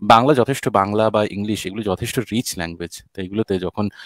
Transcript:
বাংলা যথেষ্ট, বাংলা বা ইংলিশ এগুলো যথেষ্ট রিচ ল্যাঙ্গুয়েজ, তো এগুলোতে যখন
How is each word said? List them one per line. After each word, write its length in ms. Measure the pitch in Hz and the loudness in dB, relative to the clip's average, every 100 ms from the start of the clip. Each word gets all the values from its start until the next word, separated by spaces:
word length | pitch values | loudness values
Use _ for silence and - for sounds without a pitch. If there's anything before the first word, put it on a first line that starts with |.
বাংলা 320 | 104 117 131 | 6 6 6
যথেষ্ট, 340 | 143 117 139 - | 4 2 0 0
বাংলা 420 | 104 98 107 110 | 2 2 2 2
বা 140 | 107 107 | 2 0
ইংলিশ 360 | 98 104 104 92 | -2 -4 -4 -6
এগুলো 160 | 101 | -6
যথেষ্ট 360 | 104 - 117 - | -4 -4 -4 -4
রিচ 360 | 110 110 - - | -4 -4 -4 -6
ল্যাঙ্গুয়েজ, 460 | 85 85 85 - - | -8 -8 -12 -14 -16
তো 80 | - | -12
এগুলোতে 360 | 92 104 113 95 | -6 -4 -2 -2
যখন 300 | 90 - 104 - | -2 -2 -4 -6